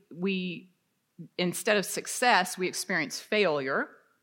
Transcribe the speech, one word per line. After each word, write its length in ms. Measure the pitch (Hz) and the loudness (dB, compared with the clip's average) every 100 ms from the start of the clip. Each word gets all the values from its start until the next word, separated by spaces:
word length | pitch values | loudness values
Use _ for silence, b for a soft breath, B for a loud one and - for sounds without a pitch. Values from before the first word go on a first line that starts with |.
| - | -18
we, 600 | 156 190 190 180 165 - _ _ _ _ - 160 - | -6 -2 -2 -4 -8 -14 _ _ _ _ -20 -10 -2
instead 380 | 180 170 - 208 | -2 0 2 2
of 80 | |
success, 760 | 185 - - - 247 202 185 - | 0 -4 -6 0 4 6 4 -2
we 80 | 185 | -4
experience 540 | 180 - 180 139 - | -4 -2 -2 -2 -6
failure, 680 | - 214 190 147 135 160 302 - _ _ | -2 2 4 2 0 -2 -4 -10 _ _